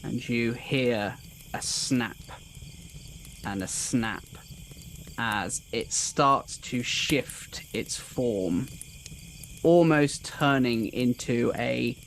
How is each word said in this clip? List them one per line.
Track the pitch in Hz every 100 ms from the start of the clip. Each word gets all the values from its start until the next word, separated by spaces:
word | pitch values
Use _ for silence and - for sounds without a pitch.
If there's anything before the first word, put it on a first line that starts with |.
and | - 117 -
you | 120 117
hear | 123 - 139 127 113 101 - - - -
a | 101
snap | - - - 131 117 - - - - - - - - - - - - -
and | - 98
a | 92
snap | - - 127 113 98 - - - - - - - - - -
as | 113 104 92 - -
it | 113 -
starts | - - - 143 139 - -
to | - 127
shift | 120 - - 143 - - - - -
its | 107 -
form, | - - - 123 104 92 85 131 - - - - - - - - -
almost | 160 170 165 156 147 -
turning | - - 147 139 127 117 107
into | - 123 120 - 120 120
a | - 120 123 120 -